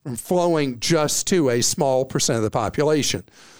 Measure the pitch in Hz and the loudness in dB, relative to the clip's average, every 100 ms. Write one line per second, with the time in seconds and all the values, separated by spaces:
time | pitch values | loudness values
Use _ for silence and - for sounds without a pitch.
0 | 151 120 - 180 175 160 143 120 - 165 | -10 -8 -2 0 2 2 0 -2 0 2
1 | 147 - - 190 139 120 113 - 143 131 | 2 -2 0 2 2 2 0 0 0 0
2 | 131 - - 117 107 127 104 117 147 156 | 0 -2 0 0 0 -2 -2 0 2 2
3 | 127 98 - - - | 0 -4 -8 -20 -20